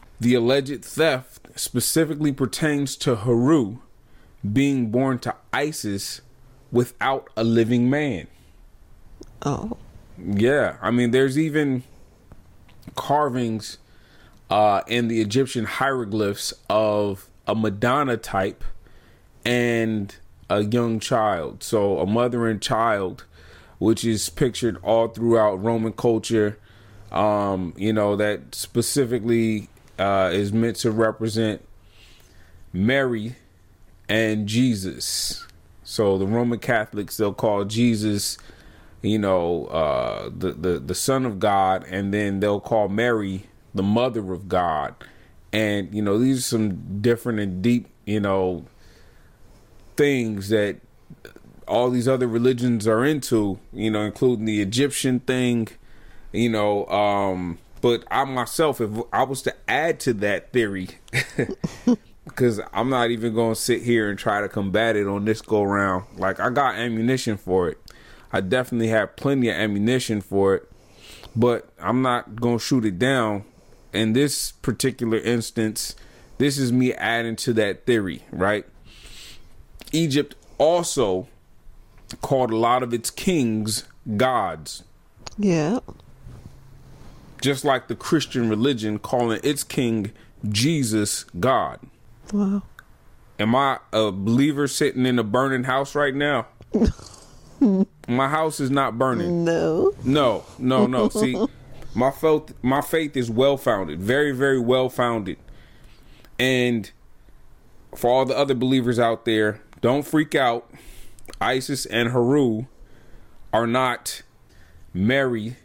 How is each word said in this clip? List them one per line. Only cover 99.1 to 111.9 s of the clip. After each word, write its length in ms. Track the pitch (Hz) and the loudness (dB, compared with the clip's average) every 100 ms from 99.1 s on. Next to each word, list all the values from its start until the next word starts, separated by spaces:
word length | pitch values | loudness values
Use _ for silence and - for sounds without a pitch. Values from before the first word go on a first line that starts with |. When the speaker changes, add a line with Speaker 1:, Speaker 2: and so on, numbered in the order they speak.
| 123 175 170 | 0 0 0
Speaker 2:
No. 500 | 165 165 160 160 392 233 | 0 2 0 2 0 0
Speaker 1:
No, 420 | 123 147 131 98 - - | 0 2 2 0 -6 -4
no, 300 | 127 131 - | 2 4 4
no. 220 | 127 - | 2 0
Speaker 2:
<laughs> 0 | |
Speaker 1:
See, 260 | 214 165 139 277 - - - - | 2 0 0 -4 -6 -18 -16 -8
my 180 | 110 131 | -2 0
faith, 420 | - 160 151 - - | 0 2 2 -2 -6
my 200 | 123 139 | 0 0
faith 360 | - 165 147 135 | 0 -2 0 -2
is 120 | 117 | -2
well-founded, 680 | 110 139 135 127 104 82 78 | 2 4 4 0 0 -2 -4
very, 320 | 98 135 147 | 0 2 2
very 280 | 127 139 131 | 2 2 2
well-founded. 800 | 117 131 127 - 120 117 92 - - - - - - - - - - - | 4 2 2 0 -2 -2 -4 -10 -14 -20 -20 -20 -20 -20 -20 -20 -14 -4
And 500 | 127 127 123 117 98 - - - - - - - - - - - | 0 2 0 -2 -4 -14 -20 -20 -20 -20 -20 -20 -20 -20 -20 -2
for 140 | 120 | 2
all 160 | 131 131 | 2 2
the 120 | 131 | 0
other 160 | 139 127 | 0 2
believers 420 | 131 131 120 120 | 2 2 2 2
out 260 | 117 110 - | 2 2 0
there, 360 | 110 107 107 - - | 2 2 0 -12 -2
don't 220 | 120 139 | 2 2
freak 300 | 143 156 147 147 | 2 0 2 2
out. 340 | 123 117 - - - - - - - - | 2 0 -6 -20 -20 -16 -16 -16 -16 -4
Isis 440 | 110 131 131 135 | 0 0 -2 -6
and 220 | - | -2